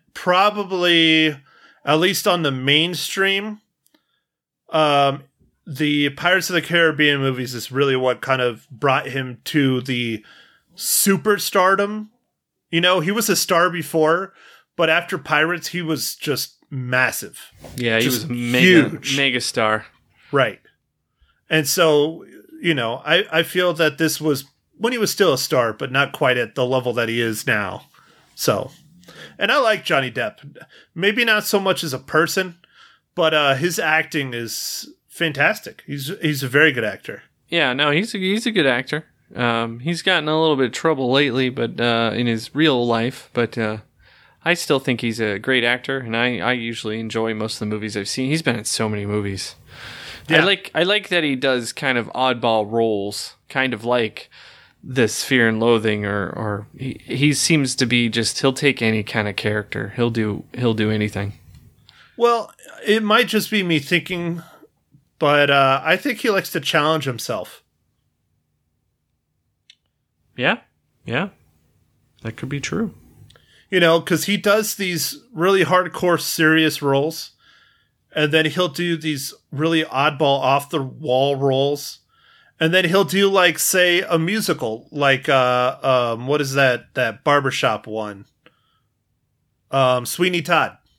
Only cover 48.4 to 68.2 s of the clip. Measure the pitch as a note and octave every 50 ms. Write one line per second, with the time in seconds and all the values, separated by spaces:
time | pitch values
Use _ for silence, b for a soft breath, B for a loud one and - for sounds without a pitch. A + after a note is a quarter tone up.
48.4 | D#3+ - A#2 G#2 - - - - A#2 G#2+ G#2+ G#2 G2+ G2+ G#2 G#2+ G2+ G2+ G2 F#2+
49.4 | - - - - B B B B B B B B B B B B B - D#3+ D#3
50.4 | - F#3+ G3 F#3+ - - - D#3 F3 F#3 G#3 G#3 G3 - F#3 F3 D#3 D3 C3+ B2+
51.4 | C3+ C3+ C3 B2 A#2 A2+ - - D3 C#3+ B2+ A#2+ G#2+ - - A#2+ C3 C3 B2 A#2
52.4 | A#2+ A#2 A2+ A2 G#2+ G#2 A2+ A#2 A#2 A2+ G#2+ G2+ G2 G2+ G2+ - - - - _
53.4 | _ _ - C#3+ C3 C3 A#2+ G#2 A2 A#2+ B2 B2 A2+ G#2+ - - - _ B B
54.4 | B B B B B B B B - - B2+ C3+ A#2 G#2+ - - - - C#3 B2+
55.4 | A#2 A2+ A2 A2 A2 A#2+ A#2 A2 G#2+ A2+ G#2+ G#2 G#2 G2+ G2+ G2+ F#2+ - - -
56.4 | A2+ G#2 G#2 G2+ G#2 - - C#3 C3 C3 - - - - - C3 C#3+ D3+ C#3 -
57.4 | - - E3 D3+ C#3 B2+ - - C3 A#2 B2 A#2+ A#2+ A#2 G#2+ A#2 A2 - - -
58.4 | - C#3 B2+ - D3+ C#3+ B2+ - A#2 A2 A2 A2 G2+ - - A#2 G#2+ G#2 G2 -
59.4 | - G#2+ G#2 G#2+ G#2 - - A2 A2 G#2 - - A#2 A#2+ A2+ A#2 A2 G#2 G2+ -
60.4 | - - - A2+ A#2+ A#2+ A2+ G#2+ A2 G#2+ G#2+ G#2+ G#2+ G#2+ - G#2 G2+ G2+ - -
61.4 | _ - - - - - _ _ _ b b b b b b - A#3 A#3+ A#3 A#3
62.4 | - - _ _ - - - - - G#3+ G#3 A3+ G#3+ G#3 G#3+ A#3+ B3 - G#3+ G#3+
63.4 | G#3 - G#3+ G#3 F#3 F3 E3 D3 C#3 - F3+ E3 C3+ - F#3 E3+ F3 E3+ E3+ E3+
64.4 | B B B B B _ _ _ _ _ _ _ _ _ _ _ D#3+ C#3+ D3 D3
65.4 | C#3+ C#3 C#3+ C#3 C3+ C3+ C3+ C3+ - D#3 F3 F#3+ - C#4+ A#3 - - A#3+ G3+ F#3+
66.4 | F3+ - - E3+ C3+ - - D#3 D3 D#3 D#3+ D#3 C3 C3+ A2+ A2 - - A#2 G2
67.4 | F2 - - - _ _ _ _ _ _ _ _ _ _ _ _